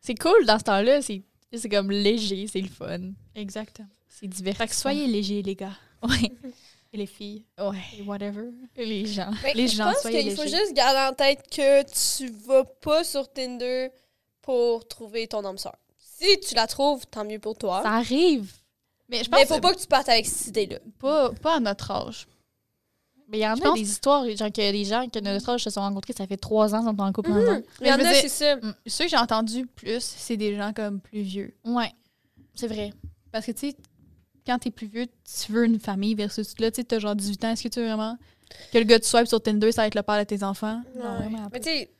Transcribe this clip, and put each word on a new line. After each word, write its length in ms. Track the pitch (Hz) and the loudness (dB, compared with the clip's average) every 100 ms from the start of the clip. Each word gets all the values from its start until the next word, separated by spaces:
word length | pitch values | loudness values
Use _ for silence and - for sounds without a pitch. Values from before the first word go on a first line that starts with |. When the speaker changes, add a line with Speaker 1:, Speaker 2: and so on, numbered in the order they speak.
Speaker 1:
C'est 140 | - | -6
cool 320 | 240 330 440 247 | -2 6 6 6
dans 120 | 214 | 4
ce 60 | |
temps-là, 380 | 208 196 220 285 | 4 2 4 2
c'est, 200 | 262 202 - _ _ | 2 -10 -12 _ _
c'est 160 | 233 226 | -12 -2
comme 220 | 202 196 | -2 0
léger, 560 | 202 202 226 214 190 208 | 0 2 0 -2 -4 -6
c'est 140 | 190 | -6
le 80 | 190 | -8
fun. 320 | - - 175 185 196 - | -10 -10 -10 -10 -14 -18
Speaker 2:
Exactement. 540 | - 202 208 214 - 208 _ _ | -14 -12 -10 -14 -16 -20 _ _
Speaker 1:
C'est 180 | - 202 | -14 -12
divertissant. 380 | 185 185 196 | -8 -6 -4
Speaker 2:
Fait 40 | 226 | -2
que 40 | - | -2
soyez 300 | 269 285 285 | -2 0 0
légers, 360 | 214 196 208 | 0 -2 -4
les 120 | 196 | -4
gars. 220 | 196 196 196 _ _ | -8 -10 -14 _ _
Speaker 1:
Ouais. 300 | 233 254 233 247 262 - _ _ _ | -2 0 0 -4 -18 -20 _ _ _
Speaker 2:
Et 40 | 214 | -10
les 80 | 202 | -10
filles. 380 | - 202 208 220 - | -12 -16 -16 -20 -8
Speaker 1:
Ouais. 200 | 202 196 180 214 | -8 -6 -12 -14
Speaker 2:
Et 40 | |
whatever. 480 | 202 202 202 202 233 240 254 - | -10 -8 -8 -8 -12 -16 -20 -10
Speaker 1:
Et 80 | 226 | -6
les 200 | 214 208 | -4 -4
gens. 240 | 202 180 214 | -4 -4 -4
Speaker 3:
Ben, 100 | 269 | -2
Speaker 2:
Les 120 | 254 247 | 0 2
Speaker 3:
je 80 | 214 | 2
Speaker 2:
gens, 80 | 220 | 2
Speaker 3:
pense 80 | 523 | 0
Speaker 2:
soyez 200 | 587 - | 0 -2
Speaker 3:
qu'il 140 | 277 - | -2 -2
faut 60 | |
Speaker 2:
légers. 140 | - 320 | -2 0
Speaker 3:
juste 160 | 415 | 0
garder 360 | 277 254 269 269 | 4 4 4 2
en 20 | |
tête 280 | 262 277 277 - | 2 2 2 -2
que 320 | - 277 277 277 - - - | 0 6 6 4 -2 -2 -2
tu 120 | 262 220 226 | -8 -12 2
vas 180 | 262 | 2
pas 380 | 262 - - 311 | 2 -4 0 0
sur 260 | 330 277 262 | 0 -4 -6
Tinder 580 | - 254 247 247 254 262 262 _ _ _ _ | -8 -8 -6 -4 -4 -4 _ _ _ _ _
pour 460 | - 254 240 233 226 | -2 2 2 0 -6
trouver 380 | - 220 226 226 | -18 -10 -8 -6
ton 180 | 214 | -6
âme 140 | 196 196 | -6 -10
sœur. 180 | - - _ _ | -12 -14 _ _
Si 400 | _ - 359 381 | _ -4 4 4
tu 140 | - | 4
la 120 | - 226 | 0 0
trouves, 400 | - 277 277 - | 2 2 2 -4
tant 180 | - | -10
mieux 140 | 208 214 | -8 -8
pour 180 | 214 220 | -8 -6
toi. 240 | 180 185 | -2 0
Speaker 1:
Ça 80 | 220 | 2
arrive. 600 | 220 226 262 359 277 196 - _ _ _ _ _ | 0 2 4 4 4 -2 -14 _ _ _ _ _
Speaker 2:
Mais 160 | 240 | -6
je 40 | 233 | 2
pense 100 | 277 | 6
Speaker 3:
Mais 60 | 277 | 6
faut 100 | 311 | 6
Speaker 2:
que 40 | |
Speaker 3:
pas 140 | 349 | 2
que 60 | 370 | 0
tu 60 | - | 2
partes 220 | 269 269 | 2 6
avec 180 | 233 214 | 4 4
cette 220 | - - | -6 -4
idée-là. 300 | 220 196 - - - | -2 -2 -4 -14 -6
Speaker 2:
Pas, 320 | 262 302 254 | 0 2 2
pas 240 | 220 302 330 | 0 0 0
à 40 | |
notre 300 | 220 202 - | 0 -4 -4
âge. 360 | 196 - 220 - _ _ _ _ _ _ _ _ _ _ | -6 -6 -12 -18 _ _ _ _ _ _ _ _ _ _
Speaker 1:
Mais 100 | 214 | -2
il 40 | |
y 40 | 214 | 0
en 100 | 226 | 2
Speaker 2:
Je 60 | |
Speaker 1:
a 20 | |
Speaker 2:
pense 140 | 381 339 | 2 2
Speaker 1:
des 120 | 208 | 0
histoires, 340 | 202 269 285 247 208 | -2 2 4 2 -4
genre 120 | 214 | -4
que 200 | 214 202 | 0 0
des 120 | 202 | 0
gens 220 | 202 220 254 | 0 -2 -2
que 100 | 226 | -6
notre 280 | 202 202 247 | -4 -4 -2
âge 160 | 240 | -2
se 60 | 220 | -2
sont 100 | 202 | -4
rencontrés, 320 | 196 196 - | -4 -4 -6
ça 140 | 247 190 | -8 -6
fait 100 | 196 | -8
trois 380 | - 214 214 | -2 2 2
ans, 80 | 208 | 2
sont 180 | 226 208 | 0 0
en 120 | 196 | -2
couple 180 | 196 220 | 0 2
Speaker 3:
Mhm. 120 | 403 | 4
Speaker 1:
ensemble. 220 | 466 320 - - | 4 2 -2 -2
Speaker 3:
Il 60 | 277 | 2
y 60 | |
en 40 | 277 | 4
Speaker 2:
Mais 60 | |
je 60 | 311 | 6
Speaker 3:
a, 20 | |
Speaker 2:
veux 100 | 285 | 4
dire, 20 | |
Speaker 3:
c'est 60 | 269 | 4
ça. 280 | - 294 277 | 0 0 0
Speaker 1:
Mm. 180 | 220 - - | -2 -10 -10
Speaker 2:
ceux 180 | - | -4
que 60 | 339 | 0
j'ai 60 | 302 | 2
entendus 500 | 233 220 226 233 254 | 2 0 0 -4 -8
plus, 360 | - - 226 | -12 -6 -6
c'est 340 | 247 - - 226 | -6 -12 -8 -4
des 180 | 208 202 | -2 -4
gens 160 | 208 | -6
comme 260 | 220 208 202 | -6 -6 -8
plus 220 | - 214 | -10 -8
vieux. 320 | 202 190 - - | -8 -8 -10 -12
Speaker 1:
Ouais, 260 | 226 240 226 _ _ _ _ _ _ | -6 -4 -4 _ _ _ _ _ _
c'est 120 | - 233 | -10 -8
vrai. 260 | 214 208 202 - - _ | -6 -8 -10 -18 -20 _
Speaker 2:
Parce 160 | 220 220 | -8 -8
que, 60 | |
tu 180 | 220 285 | -6 -6
sais, 60 | 285 - _ _ _ _ _ - | -8 -20 _ _ _ _ _ -4
quand 120 | 247 | -4
t'es 120 | 247 | -4
plus 160 | - 214 | -8 -12
vieux, 200 | 220 247 | -8 -8
tu 460 | _ - - - | _ -14 -12 -4
veux 120 | 214 | 2
une 140 | 233 226 | 4 2
famille 360 | 214 190 202 | 0 -2 -2
versus 440 | 220 208 - 208 - | -2 -4 -6 -8 -2
là, 120 | 226 | -2
tu 100 | 226 | -2
sais, 40 | |
t'as 140 | 240 226 | -4 -2
genre 160 | 208 | -2
dix-huit 280 | 208 202 202 | -4 -4 -4
ans, 60 | 226 | -4
est-ce 100 | 233 | -4
que 60 | 240 | -6
tu 120 | 240 | -4
veux 60 | 233 | -4
vraiment 320 | 214 220 240 - _ _ - - | -4 -4 -8 -16 _ _ -20 2
que 40 | 233 | 2
le 60 | |
gars 140 | 220 226 | 8 8
tu 60 | 226 | 8
swipes 200 | 240 233 | 4 4
sur 120 | 226 | 2
Tinder, 300 | 226 208 214 | 2 2 2
ça 100 | 233 | 4
va 40 | 214 | 0
être 80 | |
le 80 | 208 | 0
père 160 | 202 208 | 0 0
de 60 | |
tes 180 | 208 208 | 0 -4
enfants ? 400 | 196 196 214 226 247 | -4 -4 -6 -6 -10
Speaker 3:
Ouais. 80 | 254 | -10
Speaker 1:
Non, 120 | 240 | -8
vraiment 240 | 196 214 220 | -6 -6 -6
pas. 40 | 208 | -8
Speaker 3:
Mais 60 | 240 | -8
tu 80 | 220 | -4
sais 200 | 311 - _ | -4 -6 _